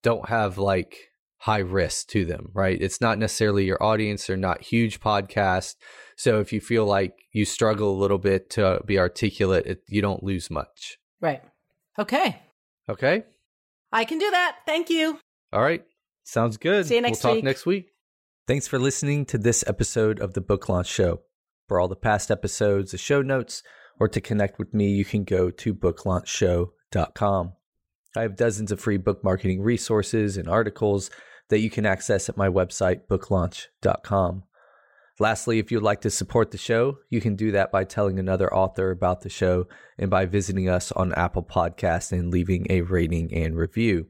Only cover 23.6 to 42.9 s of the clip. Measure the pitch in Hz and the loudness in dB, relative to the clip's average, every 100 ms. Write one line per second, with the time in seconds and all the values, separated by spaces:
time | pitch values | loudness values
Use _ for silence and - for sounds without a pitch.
23.6 | - - - _ 110 - - 104 101 - | -14 -20 -20 _ 0 0 -2 0 0 -2
24.6 | - 107 101 101 98 104 95 92 90 - | -4 0 2 2 2 -2 0 2 2 0
25.6 | - 92 107 - 101 90 - - 95 87 | -4 0 -2 0 -2 -2 -2 0 2 2
26.6 | 90 _ _ - 80 - 104 98 87 - | -2 _ _ -2 -2 -2 0 0 -2 -10
27.6 | _ _ _ _ _ - 113 98 117 104 | _ _ _ _ _ -4 -4 0 0 0
28.6 | 104 104 - 101 95 98 95 92 95 92 | -4 -4 0 0 0 0 0 0 0 0
29.6 | 104 120 - 110 98 117 104 98 85 101 | 0 0 0 0 0 0 0 -2 0 0
30.6 | 107 - 107 101 95 - - - _ 107 | 0 0 0 0 -2 -16 -20 -20 _ 0
31.6 | 110 - 104 95 - 101 - - 98 92 | 0 0 0 0 0 0 0 0 2 2
32.6 | 90 - 92 90 _ 95 - 95 85 - | 0 0 0 0 _ -4 0 0 0 -6
33.6 | - _ 101 90 - 98 90 92 - _ | -18 _ -2 -2 -2 0 0 -4 -14 _
34.6 | _ _ _ _ _ _ 107 110 - 113 | _ _ _ _ _ _ 0 0 0 0
35.6 | 104 117 104 104 110 - 95 120 110 98 | 0 0 0 0 0 -2 0 2 0 -2
36.6 | - 117 127 139 _ 117 110 98 110 98 | -2 2 2 -2 _ -2 0 0 0 2
37.6 | 95 98 95 - 101 95 92 92 95 95 | 2 0 0 0 0 0 0 0 2 2
38.6 | 95 - 95 90 90 92 95 - 92 90 | 0 0 -2 0 0 -2 -6 -2 2 2
39.6 | 90 - - - 98 95 95 101 90 95 | -2 -10 -20 -6 0 0 2 0 0 -2
40.6 | 92 90 - - 92 - 87 - 85 - | 0 0 -2 -4 -2 0 -2 -2 -4 -2
41.6 | 82 - 92 85 - 90 87 90 87 90 | -2 -2 -2 -2 -2 -4 0 0 0 -2
42.6 | - 90 85 | 0 0 2